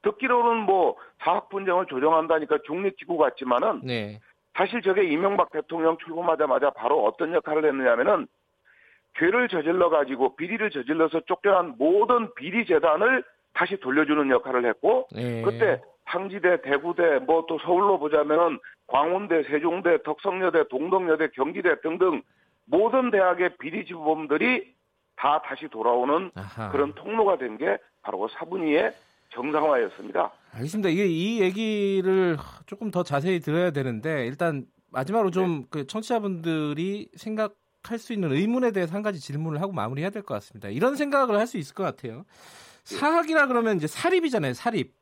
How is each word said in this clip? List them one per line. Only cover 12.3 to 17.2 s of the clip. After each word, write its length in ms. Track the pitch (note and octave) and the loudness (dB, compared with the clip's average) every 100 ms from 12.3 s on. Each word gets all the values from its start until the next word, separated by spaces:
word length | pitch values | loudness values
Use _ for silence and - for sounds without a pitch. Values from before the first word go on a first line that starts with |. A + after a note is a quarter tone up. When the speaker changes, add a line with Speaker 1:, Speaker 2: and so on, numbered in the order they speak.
Speaker 1:
비리 320 | - D3 G#3+ F#3+ | -8 -4 -4 2
재단을 560 | D#3+ E3 D#3 A3+ C4 - _ _ | 4 4 4 4 2 -2 _ _
다시 220 | - F3+ G3 | -4 -2 -2
돌려주는 520 | B2+ C#3 D3 D3+ C#3 | 0 2 4 2 4
역할을 360 | B2 C3 B2+ A#2+ | 2 2 0 0
했고 400 | G#2+ E3 B3+ B3+ | 2 2 2 0
Speaker 2:
네. 260 | G#2+ B2 A#2 | -6 -6 -2
Speaker 1:
그때 380 | A2+ - G#3+ B2 - _ - | -2 0 0 0 -4 _ -8
상지대, 540 | F3 F#3+ F#3+ F3+ E3+ | -6 -6 0 2 2
대구대, 580 | C3+ C#3 E3 F3 E3+ C#3 | 2 -2 0 2 2 2